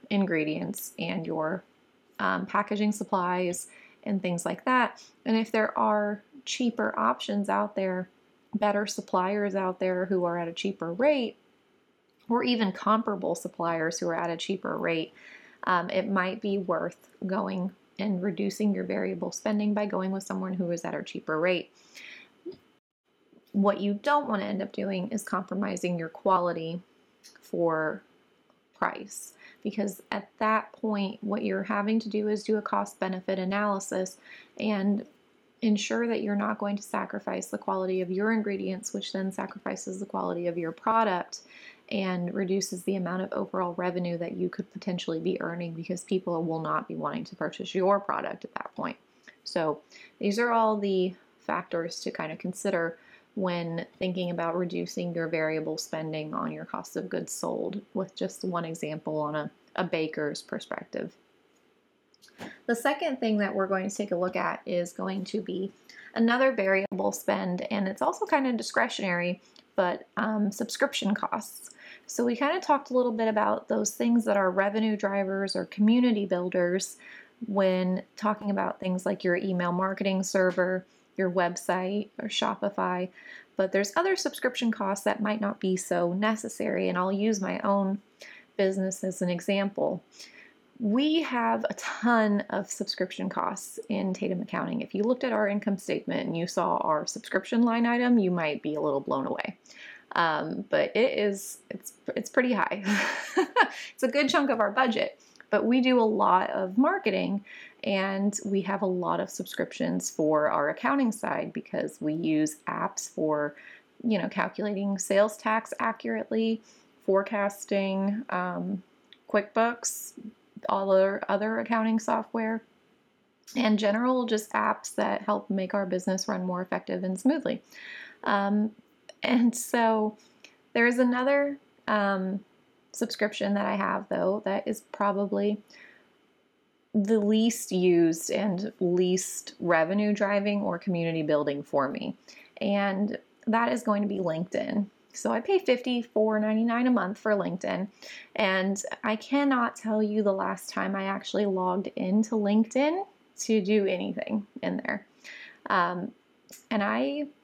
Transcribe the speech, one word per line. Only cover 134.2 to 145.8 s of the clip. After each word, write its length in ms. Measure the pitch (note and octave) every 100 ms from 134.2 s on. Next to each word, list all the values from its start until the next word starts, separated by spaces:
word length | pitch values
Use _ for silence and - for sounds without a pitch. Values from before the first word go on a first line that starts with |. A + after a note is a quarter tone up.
| F3+ G#3
that 220 | G3 G3 -
is 140 | A3 -
probably 640 | - G3+ G3 G3+ G3+ G#3 G#3 - - - - _ _ _ _ _ _ _ _ _
the 240 | G#3+ G3 A3+
least 520 | G3+ A3 A3+ - -
used 600 | F#3 F3+ E3+ E3 E3 -
and 420 | - G#3 F3+ G#3 -
least 760 | F3+ F3+ F3+ F#3 - - - -
revenue 540 | F3 E3 D#3+ G3+ G#3
driving 480 | G3+ G3+ G3+ G3+ G3+
or 160 | G3 F3
community 440 | - E3+ E3 E3
building 400 | D3+ D3 D3 C#3+
for 260 | C#3+ C#3+ C3+
me. 280 | - - - - - - -
And 580 | G3+ G3+ G3+ F#3+ G#3 - - _ -
that 240 | A3+ A#3+
is 120 | B3
going 180 | A3+ G3+
to 60 | G3+
be 100 | G3
LinkedIn. 680 | F3 D#3+ F3+ - - G#3 G3+ _ _
So 200 | - G#3+
I 80 | A3+
pay 180 | C#4+ F#4+
fifty-four 800 | - B3